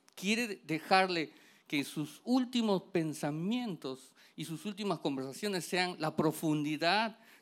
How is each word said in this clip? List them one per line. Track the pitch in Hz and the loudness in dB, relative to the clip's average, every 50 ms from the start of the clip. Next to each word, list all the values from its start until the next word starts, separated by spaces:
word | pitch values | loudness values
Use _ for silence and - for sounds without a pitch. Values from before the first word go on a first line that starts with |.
| _ _ - | _ _ -12
quiere | - 180 196 220 226 247 208 196 - - | -4 0 0 2 2 0 -2 -4 -8 -6
dejarle | 143 160 151 - - 190 190 190 185 175 165 147 - - - - - - _ _ | -4 -4 -2 2 4 6 6 6 4 2 0 -2 -4 -6 -16 -20 -20 -20 _ _
que | - 156 143 131 | -4 -2 -2 -2
sus | - - 160 147 - - - - | -2 -4 -6 -6 -6 -8 -8 -2
últimos | 233 247 262 254 240 - 240 226 214 196 175 | 2 2 2 2 2 0 2 2 4 2 2
pensamientos | - - - 175 160 156 139 - 165 147 147 156 170 202 240 247 240 214 165 127 - 131 131 127 - - _ _ - - - | 0 0 0 0 0 0 -2 -4 -4 -4 -2 -2 -2 -2 -2 -2 -2 -4 -6 -6 -6 -8 -8 -8 -12 -20 _ _ -20 -18 -12
y | 160 156 | -10 -8
sus | 160 160 151 - | -8 -8 -8 -8
últimas | 214 196 190 214 196 170 - | -8 -8 -4 -2 -2 -2 0
conversaciones | - 156 139 135 131 135 127 - 208 208 190 180 156 | 0 -2 -2 -2 -4 -6 -6 -6 -4 -2 -2 -2 -4
sean | - 185 180 180 180 175 - | -2 0 0 0 0 -2 -2
la | 156 156 - | -4 -2 0
profundidad | - 156 156 156 - 170 156 151 151 147 147 151 143 165 170 190 214 233 214 - - - - - - | 2 2 2 2 0 0 0 2 2 0 -2 -2 0 2 4 4 4 2 0 -4 -10 -20 -20 -20 -8